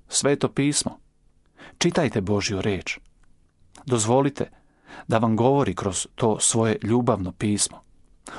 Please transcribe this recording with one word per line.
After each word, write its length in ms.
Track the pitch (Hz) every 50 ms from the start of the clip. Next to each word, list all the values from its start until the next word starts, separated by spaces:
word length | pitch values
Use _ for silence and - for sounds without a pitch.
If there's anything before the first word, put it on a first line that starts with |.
| _ _
Sveto 400 | - - - 139 143 139 - 135
pismo. 500 | - - 139 147 143 - - - - - _ _ _ _ _ _ _ _ _ _ _ - - - - -
Čitajte 440 | - 175 175 196 160 117 - 113
Božju 400 | 95 95 104 101 95 - 107 92
reč. 380 | 90 110 98 87 - - - - - _ _ _ - - - _ _ _ _ _ _ _ _ - -
Dozvolite 640 | - 127 117 107 110 120 131 139 143 139 - - - - _ _ _ _ _ _ - - - - -
da 100 | 120 113
vam 180 | 117 113 110
govori 400 | 107 117 131 139 143 135 101 90
kroz 320 | - - 101 90 - - - -
to 240 | - - 113 107 87
svoje 380 | - - - 113 113 110 107 - -
ljubavno 480 | 101 113 123 123 120 117 98 92 90
pismo. 460 | 90 - - 107 104 98 - - - - - _ _ _ _ _ _ _ _ - -